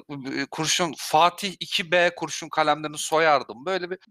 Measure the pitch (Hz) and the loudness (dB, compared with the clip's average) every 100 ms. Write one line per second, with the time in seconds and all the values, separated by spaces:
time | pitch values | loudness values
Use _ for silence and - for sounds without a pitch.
0 | - 143 131 135 139 - 151 - 170 131 | -4 -10 -6 -6 -6 -4 -2 0 0 -4
1 | - 156 170 170 202 170 - - 170 175 | 0 4 4 2 -6 -8 -6 -6 0 2
2 | 175 170 160 - 160 - 156 151 151 151 | 2 0 -8 -8 -6 0 2 2 -2 -8
3 | - 160 160 143 120 110 151 190 175 185 | 0 2 6 4 2 -10 -4 -4 -4 -10
4 | _ | _